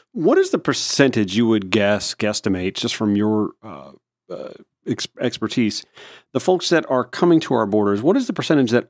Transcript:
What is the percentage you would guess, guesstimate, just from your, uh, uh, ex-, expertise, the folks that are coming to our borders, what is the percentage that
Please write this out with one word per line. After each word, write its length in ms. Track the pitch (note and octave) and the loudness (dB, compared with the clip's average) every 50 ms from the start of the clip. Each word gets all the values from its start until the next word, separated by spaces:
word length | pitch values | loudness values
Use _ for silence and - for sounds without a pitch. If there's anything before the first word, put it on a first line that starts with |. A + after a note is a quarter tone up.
| _ _ - | _ _ -6
What 240 | A3 D#3 G3 D4 | -2 0 2 4
is 120 | F#4+ F#4+ F4+ | 2 2 2
the 100 | - E3+ | -2 -2
percentage 800 | - - B2 - - - - - C#3 C3 B2 A#2 G#2 F#2 F#2 | 0 -2 -2 -2 -2 0 2 4 4 4 4 2 0 0 2
you 100 | A2+ A#2 | 2 2
would 220 | A2+ A2+ G#2+ G2 F#2 | 2 2 0 0 0
guess, 460 | F#2+ G#2+ G2+ G2+ G#2 G2 - - - | 0 2 2 2 0 0 -2 -6 -6
guesstimate, 580 | - A2 G#2 G#2 - - G#2 G2 F2+ F2+ G2 - | -4 -4 -4 -4 -2 -2 -2 -2 -2 -4 -4 -6
just 220 | - - A#2 - | -4 -6 -6 -4
from 200 | - A#2 G#2 G2+ | -2 -2 0 0
your, 360 | G2+ G#2 G#2+ G#2+ G#2+ G#2 - - _ - | 2 2 0 0 0 -2 -4 -6 _ -20
uh, 280 | A2 E2+ C#2 C#2 C#2 - _ _ _ _ _ _ - | -20 -18 -18 -20 -20 -20 _ _ _ _ _ _ -16
uh, 200 | F2+ - - - - - - _ _ _ - | -14 -12 -12 -14 -16 -20 -20 _ _ _ -8
ex-, 200 | D#3+ A#2+ - - - _ - | -8 -6 -6 -8 -10 _ -6
expertise, 640 | C3+ A#2+ - - A2+ G#2 - B2+ A2+ G#2 - - - _ _ - - - - - _ _ - | -6 -6 -4 -4 -6 -4 -2 0 0 0 -2 -4 -10 _ _ -20 -20 -20 -20 -20 _ _ -6
the 80 | C3 | -2
folks 280 | - F3+ F#3 F3 - - | 0 0 0 0 2 0
that 200 | F3+ D#3 - - | 0 0 0 0
are 160 | C3+ B2+ A#2+ | 0 -2 -2
coming 340 | - - - F#3+ F3 E3+ D#3+ | -4 -2 0 4 4 4 4
to 120 | - - C3+ | 2 2 0
our 120 | A#2 A2 | 0 0
borders, 340 | G2+ G2+ G#2+ G#2 G2+ G2+ G2+ | 2 2 2 2 2 2 2
what 160 | A#2 D#3+ G#3 | 2 2 2
is 100 | C#4 B3 | 2 0
the 60 | - F#3+ | -2 -4
percentage 380 | - C3 - D#3+ C#3+ C3 A2 | -4 -2 0 2 2 2 2
that 180 | A#2 A#2+ - - | 2 0 0 -2